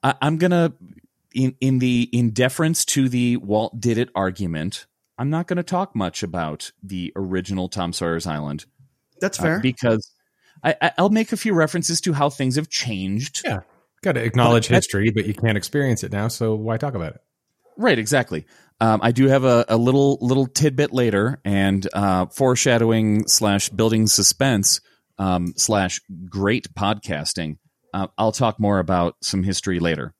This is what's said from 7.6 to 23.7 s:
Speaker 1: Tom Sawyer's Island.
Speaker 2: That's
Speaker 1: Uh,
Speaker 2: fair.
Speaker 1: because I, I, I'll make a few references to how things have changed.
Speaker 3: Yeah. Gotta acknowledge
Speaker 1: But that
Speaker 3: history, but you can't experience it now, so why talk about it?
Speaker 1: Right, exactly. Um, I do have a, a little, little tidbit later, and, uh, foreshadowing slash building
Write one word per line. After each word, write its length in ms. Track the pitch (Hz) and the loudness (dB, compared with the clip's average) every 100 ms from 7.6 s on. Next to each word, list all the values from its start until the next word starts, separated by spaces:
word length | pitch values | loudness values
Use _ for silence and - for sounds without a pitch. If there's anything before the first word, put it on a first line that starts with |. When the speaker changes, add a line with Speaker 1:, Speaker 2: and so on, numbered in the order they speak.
| 92 | -4
Speaker 1:
Tom 220 | - 87 | -4 -4
Sawyer's 360 | 85 85 82 85 | -2 -2 -2 -4
Island. 380 | 76 73 76 - _ _ _ _ _ | -6 -6 -8 -12 _ _ _ _ _
Speaker 2:
That's 200 | 190 - | -6 -2
Speaker 1:
Uh, 40 | |
Speaker 2:
fair. 160 | 165 175 | -2 0
Speaker 1:
because 540 | 131 127 123 113 - _ _ _ _ _ | -2 0 0 0 -2 _ _ _ _ _
I, 120 | 151 160 | -2 0
I, 120 | 165 - | 0 2
I'll 100 | 180 | 2
make 220 | 220 220 | 2 0
a 60 | - | -4
few 180 | - 175 | 0 2
references 460 | 156 175 165 165 | 2 0 -2 -2
to 120 | - | -2
how 160 | 143 143 | 0 0
things 260 | 135 131 131 | 0 -2 0
have 140 | 151 | -2
changed. 720 | - 123 101 95 104 135 - | -6 -6 -4 -2 -4 -4 -6
Speaker 3:
Yeah. 180 | 330 95 - _ _ _ | -6 -6 -8 _ _ _
Gotta 200 | 190 127 | -4 -2
acknowledge 420 | 117 120 120 117 110 | 0 4 4 4 4
Speaker 1:
But 40 | |
that 60 | 117 | 2
Speaker 3:
history, 340 | - 101 110 | 2 0 0
but 160 | 107 98 | 0 -4
you 80 | |
can't 240 | 104 113 104 | -2 0 0
experience 460 | - 147 139 117 | -2 -2 0 -2
it 80 | - | -4
now, 160 | 104 110 | -4 -4
so 260 | - 113 | -2 -2
why 240 | 110 110 113 | -2 -2 -4
talk 160 | 143 | -4
about 220 | 113 80 - | -6 -8 -10
it? 60 | _ _ _ _ _ - | _ _ _ _ _ -2
Speaker 1:
Right, 200 | 233 139 | 0 0
exactly. 480 | 107 143 120 78 - _ _ _ | 2 0 0 -6 -10 _ _ _
Um, 200 | 113 107 | 2 2
I 100 | 117 | 2
do 140 | 117 135 | 4 4
have 160 | 135 | 6
a, 220 | 131 120 - | 6 4 4
a 80 | 113 | 2
little, 420 | 120 135 139 139 | 4 4 2 2
little 240 | 120 131 131 | 0 0 0
tidbit 480 | - 151 131 147 | 2 0 2 0
later, 480 | 127 120 101 110 143 | 2 2 2 0 -2
and, 440 | 98 98 98 98 95 | -2 0 2 0 -2
uh, 340 | 95 101 92 90 | -2 0 2 0
foreshadowing 1000 | - 135 123 131 117 113 113 107 107 107 | 0 2 2 2 4 4 2 2 0 2
slash 420 | - 107 98 | 2 2 2
building 360 | - | -2